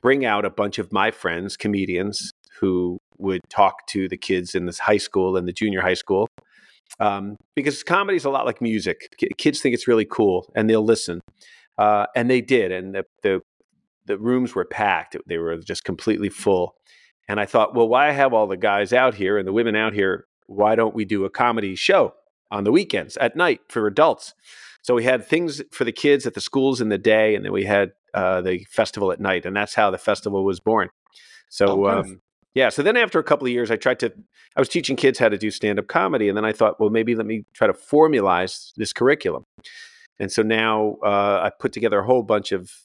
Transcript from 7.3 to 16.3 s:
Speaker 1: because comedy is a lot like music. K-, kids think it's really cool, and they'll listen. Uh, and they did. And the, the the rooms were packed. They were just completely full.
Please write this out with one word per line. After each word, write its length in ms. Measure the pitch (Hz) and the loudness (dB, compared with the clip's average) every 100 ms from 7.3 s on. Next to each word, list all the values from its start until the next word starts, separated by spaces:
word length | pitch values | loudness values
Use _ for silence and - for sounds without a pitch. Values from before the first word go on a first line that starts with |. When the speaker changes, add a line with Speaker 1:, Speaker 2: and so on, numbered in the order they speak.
| 104 _ - | -14 _ -4
Speaker 1:
because 280 | 143 135 | -4 -6
comedy 320 | - 180 196 185 | -2 0 0 -2
is 100 | 139 | -2
a 40 | |
lot 140 | 135 123 | -2 -2
like 160 | 113 | -4
music. 520 | 117 110 95 82 - _ | -2 -2 -4 -6 -10 _
K-, 120 | - - | -6 0
kids 240 | 151 147 | -2 0
think 140 | 135 120 | -2 -2
it's 120 | - | 2
really 180 | 113 107 | 2 2
cool, 460 | - 104 90 - - | 0 2 2 -4 -2
and 120 | 110 | 2
they'll 140 | 110 | 2
listen. 380 | 107 110 - 85 - _ - - _ - | 4 0 0 -10 -12 _ -20 -20 _ 0
Uh, 300 | 104 104 101 123 | 2 2 0 -2
and 140 | 120 | 2
they 120 | 127 | 0
did. 300 | 127 127 95 | 2 2 2
And 240 | 92 95 98 | -4 -6 -8
the, 100 | - _ | -10 _
the 200 | 101 95 - _ _ _ _ _ - | -2 -2 -4 _ _ _ _ _ -8
the 80 | 101 | -6
rooms 360 | 113 127 123 95 | -2 -2 -2 -4
were 100 | 87 | -6
packed. 500 | - 104 85 - - - | -2 0 0 -4 -16 -8
They 100 | 85 | -6
were 180 | 82 82 | -4 -6
just 280 | - - - | -8 -10 -8
completely 440 | 87 - 101 | -6 -2 -2
full. 460 | 98 | -2